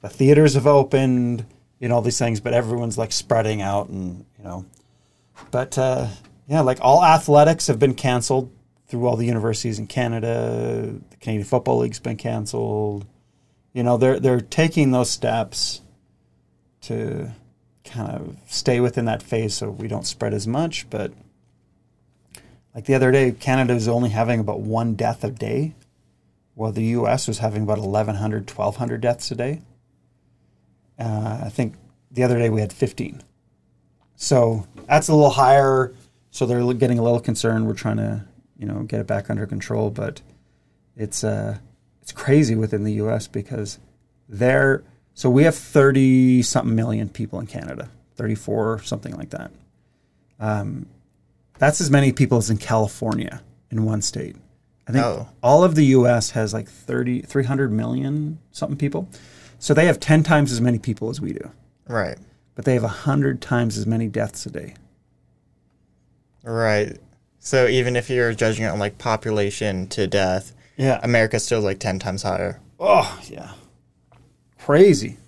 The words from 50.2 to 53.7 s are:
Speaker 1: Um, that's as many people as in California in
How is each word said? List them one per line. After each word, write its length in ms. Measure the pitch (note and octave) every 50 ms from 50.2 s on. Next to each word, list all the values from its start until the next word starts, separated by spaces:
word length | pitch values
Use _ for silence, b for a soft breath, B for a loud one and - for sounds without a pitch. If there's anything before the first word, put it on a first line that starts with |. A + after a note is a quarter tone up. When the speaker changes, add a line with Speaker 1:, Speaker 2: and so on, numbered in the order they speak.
| _ _ _ _
Speaker 1:
Um, 480 | A2 A2 G#2+ G#2 G2+ G#2 - - F#2 - - _ _ _ _ _ _ _ _ _ _ _ _ -
that's 220 | C3 C#3+ D3 -
as 100 | F3+ C#3+
many 200 | C#3 C#3+ C#3 C#3
people 280 | B2+ - C#3 - C#3 A#2+
as 100 | G#2 A2
in 80 | A2+ G#2
California 840 | - - A#2+ A2 A2 G#2 - - - A2 A2 A2+ - - - - - - _ _ _
in 160 | _